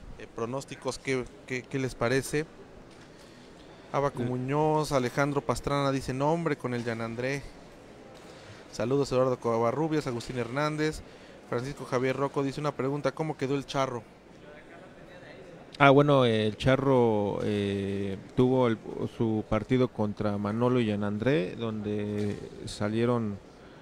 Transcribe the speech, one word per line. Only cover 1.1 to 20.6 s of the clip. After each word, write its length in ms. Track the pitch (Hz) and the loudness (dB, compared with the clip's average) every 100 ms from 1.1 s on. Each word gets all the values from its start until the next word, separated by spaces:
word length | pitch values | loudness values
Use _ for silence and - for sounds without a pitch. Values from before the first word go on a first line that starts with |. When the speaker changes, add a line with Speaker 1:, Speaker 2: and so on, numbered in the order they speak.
| 131 120 - - | -2 -2 -12 -8
Speaker 1:
qué, 160 | 127 | -8
qué 160 | 113 139 | -4 -2
les 160 | 131 | -2
parece. 540 | - 117 131 - 147 160 - - - - - - - - - - - - - - | 0 2 2 0 -2 -4 -10 -20 -20 -20 -20 -20 -20 -20 -20 -20 -20 -20 -20 -6
Abaco 320 | 139 139 135 | -2 -2 0
Speaker 2:
Mm. 40 | 123 | -2
Speaker 1:
Muñoz, 640 | 127 127 147 156 156 147 | -2 0 2 4 2 2
Alejandro 500 | 143 123 147 143 143 | 2 2 0 0 0
Pastrana 500 | - 123 - 143 139 | 0 -2 -2 0 2
dice, 200 | 135 135 | 0 -2
"No, 200 | 131 143 | -2 0
hombre, 240 | 170 165 147 | 0 0 -2
con 180 | 123 | -2
el 100 | 120 | -2
Yan 180 | 117 113 | -2 -4
André". 420 | 113 117 127 139 - - - - - - - - - - - - - | -4 -4 -4 -4 -8 -16 -20 -20 -20 -20 -20 -20 -20 -20 -18 -20 -12
Saludos, 400 | - 113 143 135 | -4 0 0 2
Eduardo 280 | 127 131 123 | 2 2 0
Covarrubias, 680 | 117 113 117 123 160 156 139 | 0 0 2 0 0 -2 -2
Agustín 320 | 120 - 127 | -4 -4 -6
Hernández. 600 | 113 131 151 151 156 156 - - - - - | -4 -2 -2 0 -2 -4 -10 -18 -20 -20 -6
Francisco 360 | 120 131 143 131 | -4 -4 -8 -4
Javier 300 | 127 131 131 | 0 0 0
Rocco 260 | 139 143 | -2 0
dice 200 | 139 131 | -2 -2
una 100 | 147 | -4
pregunta, 400 | 135 127 147 135 | -2 -2 -2 -2
"¿Cómo 260 | - 156 147 | -2 -4 -4
quedó 180 | 131 139 | -2 -2
el 100 | 127 | -2
Charro?". 340 | 139 131 123 107 - - - - 151 - - - - - - - - - - - - | -2 0 -4 -10 -20 -20 -20 -20 -20 -20 -20 -20 -20 -20 -18 -18 -18 -18 -20 -10 6
Speaker 2:
Ah, 140 | 139 | 8
bueno, 340 | 139 147 139 120 | 10 8 6 6
el 320 | 110 107 104 | 4 2 2
Charro, 840 | 131 131 135 131 117 107 101 92 | 4 4 6 6 6 4 2 0
eh, 720 | 104 104 101 98 98 98 98 98 - - | 0 0 0 0 -2 -2 -4 -6 -2 2
tuvo 320 | 127 131 123 | 4 4 4
el, 100 | 107 - - 110 - | 0 -4 -6 -6 -2
su 260 | 113 110 - | 0 0 0
partido 400 | 107 - 127 127 | -2 2 2 2
contra 500 | - 104 101 104 101 | 0 -2 0 -2 0
Manolo 400 | 101 110 | -2 2